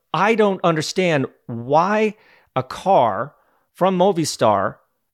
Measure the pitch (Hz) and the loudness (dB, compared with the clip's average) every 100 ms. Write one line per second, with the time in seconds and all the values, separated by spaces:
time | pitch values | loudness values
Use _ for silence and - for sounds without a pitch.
0 | _ 156 208 220 208 185 175 160 - - | _ -2 0 2 2 2 0 0 -2 -2
1 | 180 147 127 _ - 117 120 151 185 214 | 0 0 -2 _ -12 -10 0 0 2 0
2 | 214 - _ _ _ 131 - - 185 180 | -2 -6 _ _ _ -6 -6 -6 0 2
3 | 117 98 143 - _ _ _ - 185 185 | 2 -2 -8 -14 _ _ _ -2 0 2
4 | 196 170 147 - 117 98 107 - _ _ | 2 0 -4 0 2 2 -2 -8 _ _
5 | _ | _